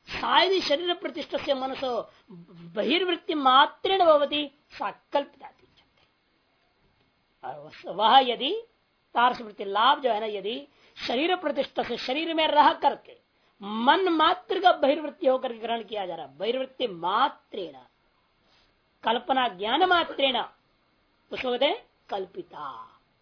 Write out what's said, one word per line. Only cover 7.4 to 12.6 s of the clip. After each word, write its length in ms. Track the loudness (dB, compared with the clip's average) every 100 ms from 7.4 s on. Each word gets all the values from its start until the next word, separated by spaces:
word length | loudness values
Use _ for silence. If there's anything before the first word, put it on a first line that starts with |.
और 280 | -16 -14 -16 -18 -10
वह 300 | 0 6 6
यदि 300 | 6 0 -4 -6 -10 _ _ _ _ 2
तारसवृत्ति 500 | 2 2 -10 -12 -4
लाभ 360 | 2 4 4
जो 80 | 2
है 100 | -2
ना, 60 | -4
यदि 400 | -6 -6 -8 -12 _ _ -12
शरीर 380 | -4 -2 0 0
प्रतिष्ठ 440 | -2 -2 -4 -4
से, 160 | -6 -6
शरीर 360 | -4 -4 -2
में 140 | 0 2
रह 240 | 6